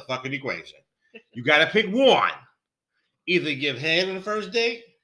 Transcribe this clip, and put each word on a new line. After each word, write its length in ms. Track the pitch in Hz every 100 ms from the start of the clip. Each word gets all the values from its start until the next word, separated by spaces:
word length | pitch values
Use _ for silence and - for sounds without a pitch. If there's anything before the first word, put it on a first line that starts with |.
| -
fucking 260 | 127 131
equation. 460 | 139 131 85 - - _ _ _ - _
You 100 | 180
gotta 240 | 123 151 160
pick 200 | 208 196
one. 380 | 226 269 156 92 - - _ _ _ _ _ _ _ -
Either 260 | 175 151
give 240 | 135 143 123
head 300 | 156 165 185
on 60 |
the 60 | 190
first 320 | 202 214 190
date 320 | 226 233 233 - _